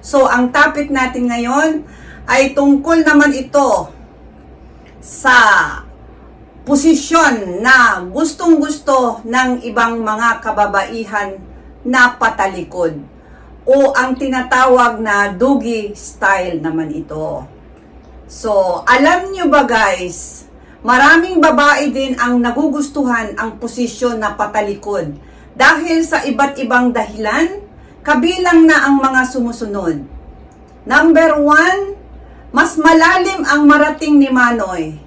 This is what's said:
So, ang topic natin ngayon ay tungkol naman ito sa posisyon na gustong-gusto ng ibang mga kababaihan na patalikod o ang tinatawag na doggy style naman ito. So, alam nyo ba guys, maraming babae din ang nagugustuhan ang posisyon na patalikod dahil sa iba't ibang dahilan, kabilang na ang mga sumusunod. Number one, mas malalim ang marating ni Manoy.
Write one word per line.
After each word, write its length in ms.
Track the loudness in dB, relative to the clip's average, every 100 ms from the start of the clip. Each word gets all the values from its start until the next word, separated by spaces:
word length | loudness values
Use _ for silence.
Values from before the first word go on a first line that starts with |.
So, 240 | 0 0 2
ang 240 | 2 0
topic 400 | 2 0 0 -4
natin 400 | -4 -4 -4 -4
ngayon 560 | -4 -2 0 0 -2 -8 -20 -20 -20 -4
ay 240 | 0 0
tungkol 560 | 2 2 2 2 2 4
naman 240 | 4 2
ito 640 | 0 -2 0 2 0 -4 -16 -20 -20 -20 -20 -20 -20 -20 -20 -20 -20
sa 380 | -16 -4 2 4 4 2 0 -8 -18 -20 -20 -20 -20 -20 -20 -18 -2
posisyon 960 | 0 2 2 2 2 2 0 -6 -4
na 400 | 2 4 4 0
gustong-gusto 1200 | -6 -4 -4 -2 2 2 2 -4 0 0 0 -4
ng 400 | -4 -2 -2 -4
ibang 400 | -6 -2 -2 -2
mga 400 | -4 -2 -2 -2
kababaihan 960 | -4 -2 0 0 -4 -8 -8 -6 -8 -12 -18 -20 -20 -14 -4
na 240 | 2 0 0
patalikod 800 | -4 -2 -6 -6 -12 -6 -6 -6 -16 -20 -20 -20 -20 -12 0
o 240 | 2 2
ang 240 | 0 -2 -4
tinatawag 800 | -4 -4 -2 2 4 4 2 0
na 320 | -2 -2 -2
doggy 640 | 0 0 0 -2 -6 -8
style 640 | -12 -16 -4 0 0 -2 -6
naman 320 | -6 -6 -8
ito. 560 | -10 -10 -10 -8 -10 -14 -20 -20 -20 -20 -20 -20 -20 -20
So, 560 | -10 -2 0 0 -2
alam 480 | 0 4 4 2 -4
nyo 160 | -4 2
ba 160 | 2
guys, 880 | 2 0 0 -2 -6 -10 -14 -16 -20 -20 -20 -10
maraming 560 | 0 4 6 4 4 2
babae 560 | 2 4 2 2 -2
din 240 | -4 -6 -4
ang 240 | -2 0
nagugustuhan 960 | 0 -2 -2 -2 -6 -4 -2 -2 -4 -8
ang 240 | -10 -8
posisyon 560 | -12 -6 -6 -4 -4 -2
na 160 | -6
patalikod 800 | -6 -6 -4 -6 -8 -6 -6 -6 -12 -20 -20 -20
dahil 480 | 0 2 2 0 -2
sa 240 | 0 -2 -4
iba't 320 | -2 -2 -2
ibang 320 | -2 0 0
dahilan, 720 | -2 -6 -6 -4 -2 -2 -4 -16 -20 -20 -12
kabilang 640 | -2 0 0 -2 2 4 6
na 240 | 4 2
ang 80 | 0
mga 320 | 2 0 -2
sumusunod. 720 | -4 -6 -6 -8 -6 -4 -6 -10 -18 -20 -20 -20 -20 -20 -20 0
Number 480 | 2 6 6 4 2
one, 560 | 4 4 4 0 -4 -12 -18 -20 -20 -20 -6
mas 240 | -2 0
malalim 720 | 2 4 6 4 2 0 -2 -2
ang 240 | 2 4
marating 480 | 4 2 0 2 2
ni 160 | 4
Manoy. 640 | 2 2 0 -4 -6 -8 -10